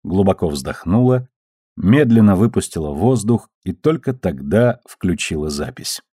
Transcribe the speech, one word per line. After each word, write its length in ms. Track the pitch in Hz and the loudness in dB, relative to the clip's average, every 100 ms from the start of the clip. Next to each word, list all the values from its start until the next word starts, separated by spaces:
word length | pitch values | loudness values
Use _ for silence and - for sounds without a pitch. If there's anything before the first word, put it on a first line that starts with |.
Глубоко 440 | - 92 98 92 87 | -2 0 2 0 -2
вздохнула, 800 | 71 67 - 82 110 127 127 127 _ _ _ _ - | -4 -8 -8 -2 2 2 0 -4 _ _ _ _ -4
медленно 600 | 90 135 135 113 104 92 | 2 4 4 6 6 4
выпустила 560 | 113 - - 85 76 | 2 0 -4 -6 -6
воздух 580 | 71 110 127 101 117 - _ | 0 0 0 0 -2 -2 _
и 100 | 92 | -10
только 400 | - 151 160 - | -2 -2 -2 -4
тогда 680 | 127 - 67 69 107 123 117 _ | -4 -6 -6 -2 2 2 0 _
включила 640 | - 92 82 - 80 76 | -6 -4 -2 -4 -6 -6
запись. 520 | 73 73 127 - - _ | -6 -8 -10 -12 -12 _